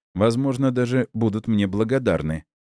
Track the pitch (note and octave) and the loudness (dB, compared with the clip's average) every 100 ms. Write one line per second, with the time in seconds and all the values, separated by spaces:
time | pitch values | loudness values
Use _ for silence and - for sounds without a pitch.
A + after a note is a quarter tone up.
0 | _ F2 A2 A#2 C#3 B2+ C3+ B2 A#2+ B2+ | _ 0 0 2 -2 0 0 0 0 0
1 | A#2 A2+ A2+ G#2+ A2 G#2+ G2+ G2 A2 C3+ | -2 0 0 0 0 0 2 0 0 0
2 | A#2 E2 D#2 D#2 - _ _ | 0 0 -2 -6 -8 _ _